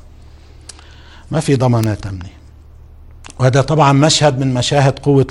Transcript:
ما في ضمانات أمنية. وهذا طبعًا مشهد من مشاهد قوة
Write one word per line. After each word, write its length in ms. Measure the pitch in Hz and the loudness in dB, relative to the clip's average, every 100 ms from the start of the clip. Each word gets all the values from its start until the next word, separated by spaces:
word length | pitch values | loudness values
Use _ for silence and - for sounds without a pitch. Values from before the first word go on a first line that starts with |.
| - - - - - - - - - - - - - | -20 -20 -20 -20 -20 -20 -20 -20 -20 -20 -20 -20 -8
ما 80 | 156 | -6
في 160 | 156 139 | -2 0
ضمانات 520 | 127 117 110 104 101 | 2 0 -2 -4 -8
أمنية. 340 | 95 87 - - - - - - - - - - - | -12 -14 -20 -20 -20 -20 -20 -20 -20 -20 -20 -20 -2
وهذا 220 | 127 127 | 0 0
طبعًا 320 | 127 156 143 | 0 2 2
مشهد 460 | 139 156 - 151 127 | 4 2 2 0 0
من 140 | 135 | -4
مشاهد 460 | 127 120 143 135 - | -2 -2 0 0 0
قوة 280 | 147 139 131 | 0 2 2